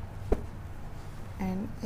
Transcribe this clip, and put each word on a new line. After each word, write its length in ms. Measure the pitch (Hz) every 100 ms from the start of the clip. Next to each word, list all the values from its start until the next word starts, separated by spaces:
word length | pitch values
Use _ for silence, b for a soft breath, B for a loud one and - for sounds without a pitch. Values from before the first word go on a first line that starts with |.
| - - - - - - - - - - - - - - 190
and 140 | 185 214 -